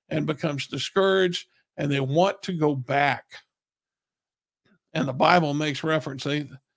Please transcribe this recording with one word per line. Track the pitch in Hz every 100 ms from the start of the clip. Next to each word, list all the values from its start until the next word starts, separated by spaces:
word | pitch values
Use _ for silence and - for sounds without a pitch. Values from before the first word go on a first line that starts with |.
| -
and | 156
becomes | 147 147 160 143 -
discouraged, | - - 196 190 190 185 175 - _ _ -
and | 143
they | 139
want | 135 147 190 -
to | -
go | 175 151
back. | 139 123 143 143 117 - - _ _ _ _ _ _ _ _ _ _ _ _ _ _ _
And | 156 135
the |
Bible | 127 156 180 156
makes | 143 151 131
reference. | 160 160 143 135
They, | 139 147 139 127 _